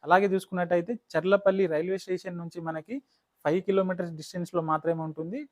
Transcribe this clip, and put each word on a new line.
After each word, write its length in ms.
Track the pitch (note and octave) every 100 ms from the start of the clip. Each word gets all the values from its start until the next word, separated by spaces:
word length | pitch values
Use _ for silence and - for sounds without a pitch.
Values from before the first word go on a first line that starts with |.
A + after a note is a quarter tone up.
అలాగే 240 | D3 F#3 G3+
చూసుకున్నట్టయితే 680 | F#3+ - F3+ E3+ F3 E3+ A#3 -
చర్లపల్లి 580 | G#3+ F#3 G3 G3 G3 F3+
రైల్వే 320 | D#3 F3+ F#3+
స్టేషన్ 400 | - F#3 F#3+ F3
నుంచి 220 | E3+ F3
మనకి 360 | E3 D#3+ D#3 C4+ - _ _ _
ఫైవ్ 160 | D3 F3+
కిలోమీటర్స్ 520 | F#3+ F#3+ F#3 F3+ F3
డిస్టెన్స్‌లో 480 | D#3 - F3+ F3 F3
మాత్రమే 400 | D#3+ D#3 D#3+ E3
ఉంటుంది. 380 | D#3+ D3+ E3 B3+ D4